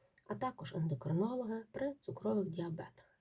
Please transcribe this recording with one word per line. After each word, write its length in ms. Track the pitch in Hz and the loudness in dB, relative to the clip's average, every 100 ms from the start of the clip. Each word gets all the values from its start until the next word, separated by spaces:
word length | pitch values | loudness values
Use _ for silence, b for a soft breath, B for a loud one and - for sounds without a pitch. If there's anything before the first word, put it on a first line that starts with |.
| b b - | b b -8
а 80 | 208 | -2
також 400 | 262 254 - 165 | -2 -2 -4 0
ендокринологи 880 | 160 135 151 165 220 254 226 226 226 | 2 2 2 4 4 2 -2 -4 -4
при 220 | - 277 | -4 -2
цукрових 560 | 285 - - 214 214 185 | -4 -8 -4 0 2 2
діабетах 560 | 165 170 165 165 - - _ | 0 -2 -4 -8 -14 -20 _